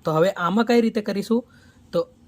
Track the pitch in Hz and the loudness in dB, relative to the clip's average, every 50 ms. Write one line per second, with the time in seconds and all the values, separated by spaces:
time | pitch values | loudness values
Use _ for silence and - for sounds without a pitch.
0 | - 165 156 156 175 190 - 180 175 170 190 226 233 240 240 240 226 226 - 220 | -6 -2 2 2 2 2 0 -2 -4 -2 0 0 2 2 2 2 2 2 -2 -4
1 | 208 208 190 202 208 - 226 240 - _ _ - - - _ - - _ - 170 | -4 -4 -6 -6 -4 -2 -2 -2 -2 _ _ -20 -20 -20 _ -20 -18 _ -4 -4
2 | 170 - _ _ _ | -4 -4 _ _ _